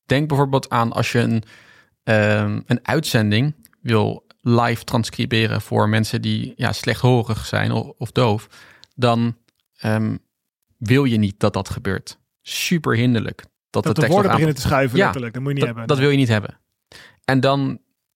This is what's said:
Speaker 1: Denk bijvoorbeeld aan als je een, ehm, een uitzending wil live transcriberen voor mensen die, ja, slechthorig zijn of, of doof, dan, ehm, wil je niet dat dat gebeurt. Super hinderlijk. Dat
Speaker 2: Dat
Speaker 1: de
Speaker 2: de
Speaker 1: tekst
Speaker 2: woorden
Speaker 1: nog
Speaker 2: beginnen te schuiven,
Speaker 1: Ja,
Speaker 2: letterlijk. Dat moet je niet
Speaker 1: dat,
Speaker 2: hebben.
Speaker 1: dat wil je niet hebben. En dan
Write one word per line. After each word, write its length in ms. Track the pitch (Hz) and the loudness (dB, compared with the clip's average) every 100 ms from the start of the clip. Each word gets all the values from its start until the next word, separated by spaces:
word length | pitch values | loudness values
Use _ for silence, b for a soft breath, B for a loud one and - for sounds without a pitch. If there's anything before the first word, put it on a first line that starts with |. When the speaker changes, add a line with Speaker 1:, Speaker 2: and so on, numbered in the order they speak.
| - | -2
Speaker 1:
Denk 220 | 131 151 | 0 2
bijvoorbeeld 420 | 139 143 135 - | 0 0 0 -2
aan 220 | 123 117 | -2 0
als 200 | - 113 | -2 -2
je 80 | 120 | 0
een, 240 | 117 113 - b b b b _ | 0 -2 -4 b b b b _
ehm, 560 | - 110 104 107 104 104 - | 0 2 4 2 0 -4 -2
een 140 | 123 - | -2 0
uitzending 680 | 139 156 123 104 104 143 151 _ _ | -2 0 0 2 2 0 -4 _ _
wil 440 | - 113 107 107 - _ | 0 0 0 -4 -12 _
live 420 | - 117 120 117 | 0 2 2 -2
transcriberen 800 | - 123 113 - 120 113 110 110 | -2 -2 -2 -4 -2 0 0 -2
voor 280 | - 113 107 | -2 0 2
mensen 320 | 110 107 120 | 2 0 -2
die, 320 | 113 110 127 - | -2 -2 -4 -4
ja, 160 | 120 | -4
slechthorig 720 | 101 - 113 123 127 110 107 - | -4 -4 0 2 2 0 -6 -4
zijn 260 | 104 107 | -2 -2
of, 200 | 117 127 - | -2 -6 -10
of 140 | 123 | -6
doof, 360 | - 123 107 - B B B B - | 0 0 0 -6 B B B B -2
dan, 420 | 120 117 117 113 _ _ _ _ | 0 2 0 -4 _ _ _ _
ehm, 400 | 113 110 110 110 - _ _ _ _ _ | -2 -2 -2 -6 -12 _ _ _ _ _
wil 260 | 107 131 | 0 2
je 140 | 139 113 | 4 2
niet 220 | 104 - | 0 0
dat 140 | 107 | -2
dat 160 | 98 98 | -2 -6
gebeurt. 500 | - - 98 - - _ _ | -8 -6 -6 -8 -20 _ _
Super 540 | - - - 175 143 117 | -12 -8 -2 -2 0 2
hinderlijk. 420 | 123 117 101 - | 2 0 -2 -10
Dat 100 | - _ _ | -18 _ _
Speaker 2:
Dat 140 | 110 | -4
Speaker 1:
de 60 | - | 0
Speaker 2:
de 60 | 208 | 0
Speaker 1:
tekst 140 | 123 | 2
Speaker 2:
woorden 180 | 175 196 | 2 2
Speaker 1:
nog 80 | 113 | 2
Speaker 2:
beginnen 160 | 156 139 | 0 0
te 40 | - | 0
schuiven, 300 | 139 135 127 | 0 2 2
Speaker 1:
Ja, 60 | |
Speaker 2:
letterlijk. 300 | 190 131 117 | 0 -2 -8
Dat 80 | 113 | -8
moet 80 | 139 | -6
je 60 | 143 | -2
niet 100 | 123 | -4
Speaker 1:
dat, 80 | 117 | -4
Speaker 2:
hebben. 180 | 113 143 | -2 0
Speaker 1:
dat 80 | 143 | 2
wil 60 | |
je 60 | 139 | 4
niet 100 | 127 | 4
hebben. 320 | 110 101 - _ _ _ B B B - | 2 -2 -12 _ _ _ B B B -2
En 140 | 131 | 2
dan 400 | 135 139 135 - - _ _ | 2 0 -2 -6 -14 _ _